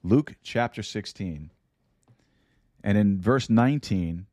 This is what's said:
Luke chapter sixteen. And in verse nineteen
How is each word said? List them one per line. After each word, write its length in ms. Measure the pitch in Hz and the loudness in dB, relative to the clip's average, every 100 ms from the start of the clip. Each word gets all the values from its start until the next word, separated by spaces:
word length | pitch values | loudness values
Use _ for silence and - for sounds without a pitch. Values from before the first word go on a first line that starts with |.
Luke 340 | 90 123 151 - | 4 2 2 -12
chapter 400 | - 120 120 - | -6 -4 -4 -6
sixteen. 680 | 101 107 104 - 95 76 80 _ _ _ _ _ _ _ _ _ _ _ _ _ | -10 -10 -10 -10 -10 -8 -14 _ _ _ _ _ _ _ _ _ _ _ _ _
And 120 | 104 104 | 0 2
in 240 | 104 98 | 4 2
verse 300 | 92 131 - | 2 0 2
nineteen 760 | 113 123 147 - 95 85 85 98 | 4 4 0 -2 -2 -2 -6 -12